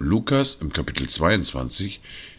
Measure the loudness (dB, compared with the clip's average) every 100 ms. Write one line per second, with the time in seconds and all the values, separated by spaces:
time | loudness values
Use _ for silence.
0 | 2 2 4 2 2 -2 -4 -2 -2 -4
1 | -4 2 4 4 2 -4 -4 -4 -6 -8
2 | -16 -18 -18